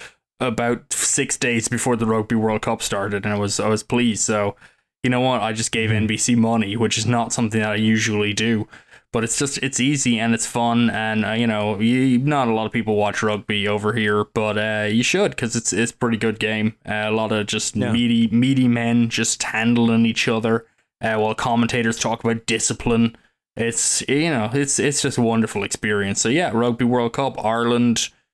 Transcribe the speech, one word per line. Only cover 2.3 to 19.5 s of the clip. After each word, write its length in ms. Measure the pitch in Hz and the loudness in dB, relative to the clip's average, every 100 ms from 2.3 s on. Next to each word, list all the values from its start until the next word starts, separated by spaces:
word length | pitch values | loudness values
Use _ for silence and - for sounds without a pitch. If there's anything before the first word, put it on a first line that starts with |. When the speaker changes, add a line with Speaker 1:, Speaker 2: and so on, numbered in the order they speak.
| 113 | 0
Speaker 1:
World 260 | 110 110 | 2 0
Cup 220 | - 113 | -2 -2
started, 420 | - 104 98 101 101 | -2 -4 -2 -4 -2
and 80 | |
I 40 | 104 | -2
was, 200 | 101 - | -2 -2
I 80 | 104 | 0
was 140 | 107 | 0
pleased. 400 | - 123 120 95 | 0 0 0 0
So, 340 | - 107 101 - - _ _ _ | 0 0 0 -4 -14 _ _ _
you 80 | 127 | -2
know 120 | 127 | 0
what? 200 | 127 123 | 2 0
I 120 | 107 | -2
just 180 | 110 110 | -2 -4
gave 180 | 117 110 | -2 0
Speaker 2:
Mm-hmm. 80 | 110 | 0
Speaker 1:
N 100 | 107 | 0
B 100 | 107 | -2
C 180 | - 120 | 2 2
money, 420 | 113 113 98 110 | 4 2 0 0
which 220 | 110 113 | 0 0
is 80 | 107 | 0
not 260 | 120 117 | 0 0
something 280 | - 113 110 | -2 -2 0
that 100 | 107 | 0
I 40 | 104 | 0
usually 580 | 110 110 117 104 104 | 2 2 0 0 0
do. 340 | 104 113 110 107 - - - _ | 0 0 0 -4 -12 -20 -20 _
But 120 | 117 | -4
it's 140 | 117 - | -2 -2
just, 220 | 143 - | -2 -2
it's 200 | 135 - | -4 0
easy 380 | 131 143 127 113 | 0 2 0 0
and 140 | 117 | 2
it's 140 | 113 - | 0 -2
fun, 420 | 120 117 117 117 | -2 0 2 0
and, 340 | 101 110 107 | 0 -2 -2
uh, 100 | 104 | -2
you 120 | 110 117 | 0 0
know, 280 | 107 104 101 | 0 0 0
y-, 380 | 113 127 131 123 | 2 2 4 2
not 280 | 139 143 120 | 2 2 2
a 40 | |
lot 140 | 110 110 | 0 -2
of 60 | |
people 240 | 117 110 104 | -2 0 0
watch 260 | 104 98 | 0 0
rugby 460 | 107 104 - 104 101 | -2 -2 -2 -2 0
over 260 | 104 104 | 0 0
here, 300 | 117 107 104 | 0 2 0
but, 340 | 104 117 107 104 | 0 -2 0 0
uh, 300 | 110 107 104 | -2 -2 0
you 140 | 113 | 2
should, 340 | 123 180 190 - | 2 2 0 -2
'cause 180 | 117 117 | -4 -4
it's, 160 | - | -2
it's 200 | 98 117 | -2 -2
a 40 | - | -2
pretty 220 | 120 110 | -2 0
good 220 | 113 107 | -2 -2
game. 340 | 107 110 107 - | -2 0 -2 -4
Uh, 200 | - 107 107 | -6 -4 -2
a 60 | |
lot 200 | 110 110 | 0 0
of 140 | 107 101 | 0 -2
just 300 | 107 - 107 | -4 -4 -2
Speaker 2:
Yeah. 160 | 120 | 0
Speaker 1:
meaty, 360 | 117 120 117 113 117 | 2 2 2 2 2
meaty 320 | 127 135 127 | 2 4 2
men 420 | 117 117 120 113 | 2 2 2 2
just 340 | - 113 - | 0 -2 -4
handling 640 | - | -4